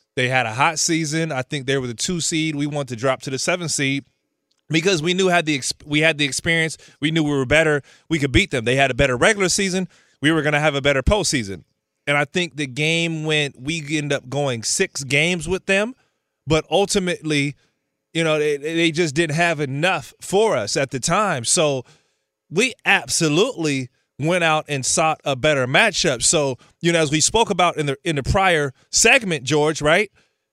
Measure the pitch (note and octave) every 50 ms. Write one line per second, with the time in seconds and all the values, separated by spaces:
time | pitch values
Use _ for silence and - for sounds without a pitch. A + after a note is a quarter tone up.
0 | _ _ - - B2+ B2 C3 C3 A#2+ A2+ A2 A#2 C#3+ E3 D#3+ D3+ - - E3+ D#3+
1 | E3 D3 D3 D#3+ E3 D#3+ D3 C3 B2+ - D#3+ D3 B2+ B2 C3+ C#3 B2+ B2 A#2 G#2+
2 | - - F#3 E3+ D3 - - D#3 D#3 D#3+ D3+ C#3+ D3 D3 D3 D3 C#3+ A#2+ B2 A2
3 | A#2 C#3 C3 B2+ - C#3+ C3 B2+ - - E3+ F#3 F3 D3+ - - C#3+ C3+ C3+ C#3
4 | - _ _ _ _ _ _ _ _ _ _ _ _ - D3 E3 D#3+ F#3+ G3 D#3+
5 | D3 E3+ F3+ F#3 F#3+ F#3 F3 F3 E3 D3+ D3+ C#3 - - - _ - D#3 D3 D3+
6 | D#3 D#3+ D#3+ C#3+ D3 C#3 B2+ - - F3 E3 E3 D#3+ D#3+ - - - - - -
7 | C#3 D3+ D#3+ E3 D#3 D3 D3 C#3 C3+ B2 D3 D3+ D#3+ D#3 D3 C#3+ - - - -
8 | _ - E3 D#3+ C#3 C#3 B2 E3+ G3+ E3 - C3 A2+ A#2 B2+ C3+ C#3 C3+ B2 A#2
9 | C#3+ C3 B2+ A#2+ D3+ G3+ A3 G3+ G3 F3 - - G3+ F#3+ F3 F#3+ F#3 - _ _
10 | _ _ _ - - D3 E3 D#3+ C#3 D3+ D3+ D3 D3+ D#3 C#3+ C#3 C3 C#3+ C#3+ C3+
11 | B2+ - - G#3+ F3 - - C#3 A2 G2 F#2+ E2 - _ _ _ _ _ _ _
12 | - - D3 C#3+ D3 - - F#3 F3 E3 - C#3+ D3+ C3 B2 B2+ D3+ D#3+ E3 E3
13 | E3 E3+ E3 D#3+ D3+ D#3 D#3 D3+ D3 C#3+ - - B2+ C#3 E3 E3 D3 C#3+ D#3 D3+
14 | D3 C#3+ C#3+ C3 B2 B2+ B2 C#3 D3 C#3 B2 A2+ A2 - - - G3 F3+ - -
15 | C#3+ B2+ C#3 C#3+ D#3 E3+ F#3 F3 D3 E3 F#3 F#3 - - G3 G3 G#3 A#3 B3+ _
16 | _ _ _ _ _ _ _ _ - C3 D#3+ D#3 D3+ - D#3 F#3 G3+ F#3 - G3+
17 | F#3 F3+ E3+ - - D#3 D3+ C#3+ C#3 D3 C#3+ _ _ _ _ _ _ _ _ _
18 | _ _ - D#3+ E3 D#3+ D#3 D#3 D3+ D3+ D3 C#3+ C3+ D#3 E3 E3 E3+ E3 D#3 D#3
19 | F3+ D#3+ B2+ D3+ E3+ D#3 C#3+ D#3+ F3 E3+ E3 C#3+ D3+ C3+ C3+ C#3+ D#3 F#3 F#3 D#3+
20 | - - - _ - - F3+ G3 A3 A3 E3+ B2+ G#2 G2+ - D#3+ C#3 C3 - C3
21 | A2 - E3 G3 G#3+ G3+ E3+ C3 A2+ - - F3+ D#3+ D3+ C#3 C3 A#2 _ - _
22 | _ _ _ _ _ _ _ _ _ - D3+ E3+ A#3+ C4 G#3 _ - E3+ G3 F#3
23 | C#3 C3 - - E3+ D#3 D3 D#3+ G#3+ C#4 - D#3 E3 D3+ C#3 C3+ C3 B2 _ _
24 | _ _ _ - C3+ D#3 F3+ F3+ E3+ D#3+ D#3 D#3 D3 - D3 C#3 A#2+ - - -
25 | D#3+ D#3+ D3+ - - D3+ C#3 B2+ A#2 D3+ D3+ C#3 B2+ B2 C#3 F3 A3 A3 E3 -
26 | - E3+ C3 A#2 - - - D#3+ D3 C#3 B2+ - - _ _ - - E3+ E3+ E3
27 | D#3+ C#3+ D3 D#3 C#3+ - - A3 A#3 - G3+ E3+ F3+ E3+ D3+ - D3+ C#3+ C3+ -
28 | - F3 D#3+ C#3+ B2 - - G3 F#3+ F#3+ E3+ D#3 D3 C3+ - _ _ _ - -
29 | - A3+ B3 C4+ A3+ F#3+ E3+ C#3+ - A#2+ D3 D3+ D3 D3+ D#3+ - D3 D3 D#3+ F#3+
30 | G#3+ G#3 _ _ _ _ _ _ _ _